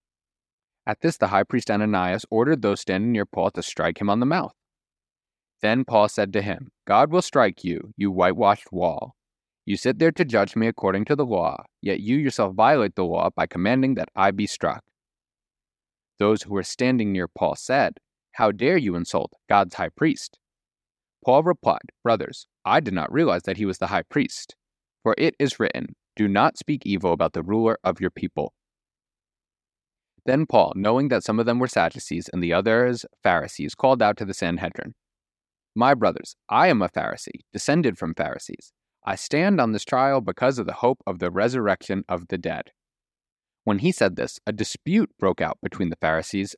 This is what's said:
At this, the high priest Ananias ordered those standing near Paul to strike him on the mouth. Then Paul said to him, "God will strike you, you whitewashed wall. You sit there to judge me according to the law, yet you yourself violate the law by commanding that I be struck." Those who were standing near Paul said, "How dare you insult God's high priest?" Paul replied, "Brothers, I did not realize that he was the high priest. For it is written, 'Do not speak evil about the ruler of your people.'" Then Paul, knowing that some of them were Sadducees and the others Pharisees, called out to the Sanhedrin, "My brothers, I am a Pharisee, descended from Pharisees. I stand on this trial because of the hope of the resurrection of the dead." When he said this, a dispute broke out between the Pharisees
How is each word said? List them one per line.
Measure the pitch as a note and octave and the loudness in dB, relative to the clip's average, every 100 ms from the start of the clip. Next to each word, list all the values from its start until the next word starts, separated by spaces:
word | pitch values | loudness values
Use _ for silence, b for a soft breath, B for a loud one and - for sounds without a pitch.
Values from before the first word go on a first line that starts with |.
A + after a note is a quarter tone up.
| _ _ _ _ _ _ _ _ - | _ _ _ _ _ _ _ _ -8
At | G#2+ | -2
this, | D#3+ - | -2 0
the | G2 | 2
high | G2 | 2
priest | G2+ B2+ - | 2 -2 -2
Ananias | G#2 G#2+ G2+ F2+ F#2 - | 0 0 0 0 -2 -2
ordered | A2 B2+ D3+ | 0 2 2
those | G#2 G2 | 0 -2
standing | - F#2+ A2+ | -2 -2 0
near | A2+ G2+ | -2 -2
Paul | - E2+ | -2 -2
to | F2 | -2
strike | - - E2 F2 | -8 -4 -4 -2
him | G2+ | -2
on | G#2+ | 0
the | B2+ | 0
mouth. | F3 C#3 - _ _ _ _ _ _ _ _ _ _ | -2 -4 -12 _ _ _ _ _ _ _ _ _ _
Then | G#2+ A#2+ | 0 0
Paul | C3 A2+ G#2 | 2 4 4
said | - G2+ | 2 -2
to | G#2 | -2
him, | G2+ F2 C3+ _ | -4 -8 -12 _
"God | - G#2 C#3+ | 2 4 4
will | F3 | 2
strike | - C#3+ A2 - | 0 2 2 0
you, | F2+ E2 - - | -6 -6 -8 -4
you | G2+ | -4
whitewashed | F#2 F2+ F2+ G#2 G#2 - | 2 2 4 2 2 -2
wall. | F#2 F2 D2 A#1+ _ _ _ _ _ | -2 -2 -2 -10 _ _ _ _ _
You | - G2 | -6 -2
sit | B2 A2 | -2 2
there | E3 | 2
to | D#3 | 2
judge | D#3 A2 G2 | 0 2 2
me | - A2+ | 0 -2
according | - G2 F#2+ G#2+ | 0 -2 -2 -2
to | D3 | -2
the | C3 | 0
law, | G2 D#2+ C#2 - _ | 0 -2 -4 -14 _
yet | G2 F#2+ | -4 -4
you | G#2 C#3 | 0 0
yourself | C#3 - G2+ | 0 0 -2
violate | F#2+ A#2 D3 G#2 | 2 4 4 2
the | F#2 | 0
law | F2 E2+ E2+ | -2 0 -2
by | - E2 | -2 -4
commanding | - F#2+ C3 C3 | -2 0 2 0
that | A2+ D#2+ | -2 -4
I | - G2 | 0 0
be | G2 G#2 | 2 -4
struck." | - E2+ C#2+ - _ _ _ _ _ _ _ _ _ _ _ _ _ | -4 -4 -4 -12 _ _ _ _ _ _ _ _ _ _ _ _ _
Those | G#2 G#2+ | 2 2
who | - | 0
were | G2+ | -4
standing | F#2 - B2+ B2+ G#2+ | -4 -2 0 2 0
near | F#2+ F2 | -2 -4
Paul | - E2+ C#2 | -2 -2 -2
said, | - C3+ G2+ - _ _ _ | -2 0 0 -2 _ _ _
"How | - A2 | 0 0
dare | G2+ C3 F3+ | 2 2 2
you | A2 F2 | 0 -2
insult | F2 F2+ - - _ | -2 -4 -4 -10 _
God's | G#2 F#2+ - | 2 2 -2
high | E2+ | -8
priest?" | - D#3+ - - _ _ _ _ _ _ _ _ _ | -2 -2 -2 -8 _ _ _ _ _ _ _ _ _
Paul | - C3 | 2 4
replied, | E3 E3 - D#2+ - _ | 4 0 0 -2 -4 _
"Brothers, | A#2+ A2 D2 - - _ | 0 0 0 -10 -20 _
I | - B2+ | 2 2
did | C3+ | 2
not | F#2+ D2+ | -2 -2
realize | C3+ D#3+ F2+ | 0 2 0
that | F#2 F#2+ | -2 -4
he | G2+ | -4
was | F#2 | -2
the | F#2 | -2
high | G2 | -2
priest. | - D3 - - - - _ _ _ _ | -2 -2 -2 -6 -16 -20 _ _ _ _
For | A2+ - | -2 2
it | D#3+ - | 0 0
is | C#3+ - | -4 0
written, | G#2+ - - - _ - | -2 -2 -10 -14 _ -2
'Do | G#2 | 0
not | G2+ D3+ - | 4 2 0
speak | - D3 - | -6 -6 -2
evil | G2 F2+ | -2 0
about | E2+ E2 | 2 0
the | E2+ | -2
ruler | E2 A2 A2+ A2+ | -2 0 0 0
of | - F2 | -2 -2
your | F#2 | -4
people.'" | - F2+ - C#2+ - _ _ _ _ _ _ _ _ _ _ _ _ _ _ _ _ | -4 -8 -6 -8 -10 _ _ _ _ _ _ _ _ _ _ _ _ _ _ _ _
Then | - C3+ D#3+ | -2 0 4
Paul, | A2+ F2+ F#2 | 4 4 2
knowing | G2+ A#2+ C#3+ | 0 2 2
that | A#2 | 0
some | - A2 | 0 0
of | A2+ | 2
them | A#2+ | 0
were | B2+ | 0
Sadducees | - E2 - - E2 - | 2 0 -2 -8 -8 -6
and | F2+ | -4
the | E2+ | 0
others | E2+ G2+ A2+ B2 A#2+ - _ | 0 2 2 2 -2 -8 _
Pharisees, | G2 F2 C#2 - D2 | 0 0 -2 -8 -10
called | - C3 C3 | 0 2 4
out | G#2 G#2 | 2 0
to | G2 | -6
the | |
Sanhedrin, | F#2+ F2 E2+ F2 - - - _ _ _ _ _ _ _ | -4 -4 -4 -6 -8 -14 -16 _ _ _ _ _ _ _
"My | A2 B2 | 0 2
brothers, | C#3 G#2 - - - - | 4 2 0 -10 -20 -2
I | A2+ F3+ | 2 4
am | B2 | 4
a | F#2 | 0
Pharisee, | - B1+ - - - - | -2 -6 -8 -12 -18 -14
descended | - - D#3 C#3 F2+ | -6 0 2 2 -2
from | E2+ | -6
Pharisees. | - D2 - - - - _ _ _ | -4 -6 -6 -12 -18 -18 _ _ _
I | - | -8
stand | F#2+ - C#3+ F#3 F#3+ | -8 -2 0 2 2
on | A#2 | 2
this | G#2+ | 0
trial | - B2+ C3+ C3+ | -2 0 2 2
because | F#2+ F#2 B2+ C3 | -2 0 0 0
of | F2+ | -4
the | |
hope | E2 A#2+ C3+ - | 0 0 0 -6
of | F2+ | -4
the | F2+ | -4
resurrection | F2+ A2+ B2+ G#2 F#2 - G2 - | 0 0 0 0 -2 -2 -6 -4
of | F2+ F2 | -8 -6
the | F#2+ | -6
dead." | E2+ D2+ - _ _ _ _ _ _ _ _ _ | -6 -8 -10 _ _ _ _ _ _ _ _ _
When | - G2+ | -2 0
he | D3+ | 0
said | - G2 F2 | 2 0 0
this, | B2 - - | -6 -6 -8
a | |
dispute | G#2+ A2 - - G3+ - - | -4 -6 -6 0 0 0 0
broke | F#2+ E2+ | -2 0
out | D#2 - | -4 -6
between | - - F2+ | -12 -4 -4
the | D#2+ | 0
Pharisees | D#2+ D#2+ - G2+ G2 | 0 0 -2 -6 -6